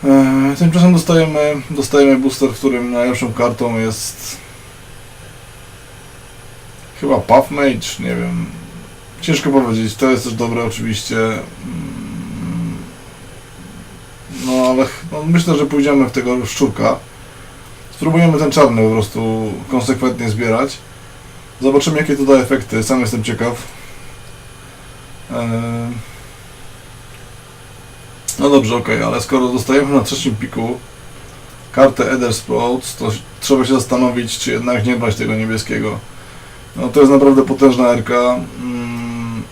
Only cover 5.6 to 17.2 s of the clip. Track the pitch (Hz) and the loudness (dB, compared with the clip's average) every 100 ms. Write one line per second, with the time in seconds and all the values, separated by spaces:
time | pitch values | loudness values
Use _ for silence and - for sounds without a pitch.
5.6 | - - - - - - - - - - | -20 -20 -20 -20 -20 -20 -20 -20 -20 -20
6.6 | - - - - 143 127 - 117 139 143 | -20 -20 -20 -8 0 0 4 4 4 0
7.6 | 139 113 - - 120 120 175 - - - | 0 0 -6 -8 -6 -4 -4 -4 -6 -10
8.6 | - - - - - - - 151 147 139 | -16 -18 -20 -20 -20 -12 -2 0 2 2
9.6 | 123 110 110 101 135 123 123 110 117 117 | 2 0 -2 0 0 2 -2 -4 -4 -2
10.6 | 113 - 113 104 - 117 110 110 - - | -4 -4 -4 -4 -4 -2 -2 -4 -10 -14
11.6 | - 170 - - 110 57 - - 85 57 | -12 -10 -10 -10 -12 -10 -10 -8 -8 -6
12.6 | 57 - - - - - - - - - | -6 -8 -12 -18 -20 -20 -20 -20 -20 -20
13.6 | - - - - - - - - 127 127 | -20 -18 -18 -20 -20 -20 -16 -8 -4 0
14.6 | 127 127 135 - - 151 156 170 170 143 | 2 2 0 -4 -10 -8 2 2 2 2
15.6 | 139 147 143 143 127 127 120 127 107 - | 2 2 2 4 2 0 -2 -2 -4 -2
16.6 | 139 - 110 113 - - | -2 2 0 -2 -8 -20